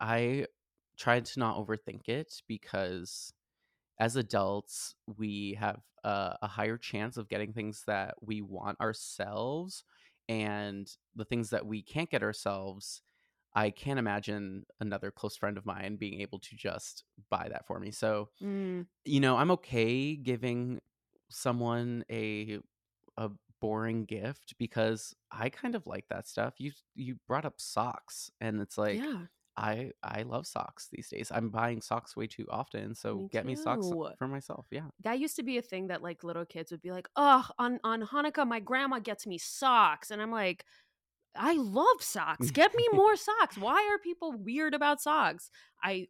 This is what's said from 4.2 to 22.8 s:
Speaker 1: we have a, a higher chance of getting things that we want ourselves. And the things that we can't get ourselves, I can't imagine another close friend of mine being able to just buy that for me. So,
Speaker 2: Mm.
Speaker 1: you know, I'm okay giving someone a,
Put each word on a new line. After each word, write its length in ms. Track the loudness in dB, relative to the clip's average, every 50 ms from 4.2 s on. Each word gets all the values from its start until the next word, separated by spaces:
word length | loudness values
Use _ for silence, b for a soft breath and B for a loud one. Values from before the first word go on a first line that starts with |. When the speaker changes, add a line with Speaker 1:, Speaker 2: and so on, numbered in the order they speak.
| 0 2 2 2 2 2 0 -2 -4 -8 -10 -10 -10 -10 -12 _ -16 -14 -8 -6
Speaker 1:
we 360 | -4 -4 -2 -2 -4 -4 -4 -2
have 200 | -2 -2 -2 -4 -10 _ _ _ -2
a, 340 | -2 0 0 0 -2 -4 -4
a 60 | -6 -6
higher 300 | -2 -2 -2 -2 -2 -4
chance 400 | -6 -6 -4 -4 -4 -4 -6 -8
of 100 | -8 -4
getting 240 | -4 -4 -4 -4
things 300 | -4 -6 -6 -6 -6 -6 -4
that 280 | -2 0 0 0 -4 -6 -10
we 180 | -6 -6 -6 -6
want 400 | -6 -8 -8 -8 -6 -6 -4 -2
ourselves. 1040 | -2 -2 -2 -4 -8 -10 -6 -6 -6 -4 -2 -2 -2 -2 -2 -4 -6 -8 -10 -14 -16 b b b b b b b b -4
And 600 | -2 -2 -2 -2 -2 -2 -4 -4 -6 -8 -10 -10 -14 _ _ _ -10
the 80 | -8 -4
things 260 | -2 0 -2 0 0
that 160 | 0 -2 -2
we 160 | -2 -6 -6
can't 260 | -6 -6 -4 -4 -2 0
get 140 | 0 0
ourselves, 800 | 0 0 -2 -2 -2 -2 -2 -2 -6 -8 -10 -10 -12 -12 -12 -12 _ _ _ _ _ _ _ _ _ _
I 180 | 2 2 2 2
can't 280 | 0 -2 -4 -2 0 0
imagine 680 | 0 0 0 -2 -2 -4 -6 -6 -6 -8 -8 -10 -12 _ -10 -8
another 320 | -6 -4 -4 -4 -4 -6
close 260 | -8 -6 -8 -6 -4
friend 220 | -2 -4 -2 -2 -4
of 80 | -6
mine 300 | -6 -6 -6 -6 -6 -6
being 240 | -6 -6 -6 -6 -6
able 180 | -8 -8 -10 -12
to 160 | -14 -14 -14
just 460 | -8 -6 -6 -6 -6 -8 -10 -14 -14 -18 _ _ -14 -6 -2
buy 180 | -2 -2 -2 -4
that 160 | -6 -8 -6
for 140 | -6 -6 -6
me. 100 | -6 -8
So, 380 | -4 0 0 2 2 0 -2 -6 _ -8
Speaker 2:
Mm. 460 | -6 -4 -2 -2 -2 -2 -4 -4 -6 -8 _ _ -2
Speaker 1:
you 140 | 2 4 6
know, 180 | 6 8 6
I'm 140 | 6 6 6
okay 640 | 4 4 2 0 2 4 4 4 4 2 2 0 -2
giving 680 | -2 -2 -2 -2 0 0 -2 0 0 -2 -4 -4 -6 _ _ _ _ _ _ _ _ _ -16
someone 760 | -10 -2 0 0 2 2 2 2 2 2 0 0 -2 -4 -4 -4
a, 480 | -4 -2 -2 -2 -2 -4 -4 -4 -6 -8 -8 _ _ _